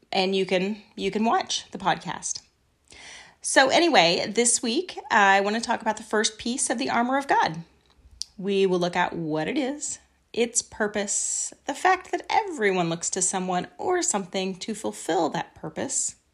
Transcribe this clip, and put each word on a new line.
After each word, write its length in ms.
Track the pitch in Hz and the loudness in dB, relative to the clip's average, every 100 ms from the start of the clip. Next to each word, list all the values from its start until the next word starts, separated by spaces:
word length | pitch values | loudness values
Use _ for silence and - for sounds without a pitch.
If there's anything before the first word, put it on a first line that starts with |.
| _ | _
and 240 | 196 190 | 0 2
you 100 | 190 | 0
can, 380 | 190 185 190 214 - - | 2 0 0 -4 -10 -6
you 140 | 190 | -4
can 140 | 208 | 0
watch 460 | 226 370 - - - | 2 2 0 -6 -8
the 80 | - | -6
podcast. 640 | 185 170 175 - - - - _ _ _ _ - - - - _ | -2 -2 -4 -8 -8 -8 -12 _ _ _ _ -20 -20 -20 -20 _
So 280 | - 302 269 | 2 4 6
anyway, 580 | - 339 233 170 180 - | 6 6 6 6 4 0
this 340 | 208 240 - | 2 2 2
week, 360 | 233 254 370 - - | 0 -2 -4 -8 2
I 300 | 226 196 196 | 6 8 6
wanna 200 | 202 220 | 4 0
talk 200 | 226 254 | -2 -2
about 160 | 226 214 | -2 -4
the 60 | |
first 360 | 220 214 220 - | -2 0 0 -2
piece 300 | 233 247 - | -6 -2 -2
of 100 | 240 | -2
the 120 | 262 | 0
armor 260 | 233 240 277 | 0 2 0
of 120 | 269 | 2
God. 340 | 427 - 170 165 _ _ _ - - - - | 2 2 -2 -12 _ _ _ -16 -14 -14 -8
We 300 | 190 196 196 | -2 2 2
will 140 | 180 | 2
look 160 | 175 180 | 0 0
at 180 | 175 | -2
what 320 | - 160 156 156 | -2 -4 -2 -2
it 100 | - | -2
is, 440 | 254 294 - - _ _ _ | -2 -4 -8 -12 _ _ _
its 280 | - 233 - | -4 -2 -2
purpose, 920 | - - 208 208 202 - - - - - - | -6 -4 -4 -2 -4 -4 -4 -6 -8 -10 -10
the 80 | |
fact 360 | 285 359 370 - | 0 2 2 -2
that 160 | 349 - | -8 -2
everyone 640 | - 415 302 208 185 165 | -2 -2 0 0 2 0
looks 180 | 165 - | -2 -4
to 120 | 196 | -2
someone 460 | 185 190 185 180 180 - | -2 -2 -2 -2 -4 -6
or 240 | - 359 | -2 0
something 540 | 330 202 185 196 190 185 | 0 -2 -4 -4 -4 -6
to 180 | - | -8
fulfill 540 | 214 214 208 - 349 247 | -6 -8 -6 -2 0 0
that 240 | 170 - | -2 -8
purpose, 600 | - 156 175 254 - - - _ | -12 -12 -8 -6 -4 -4 -8 _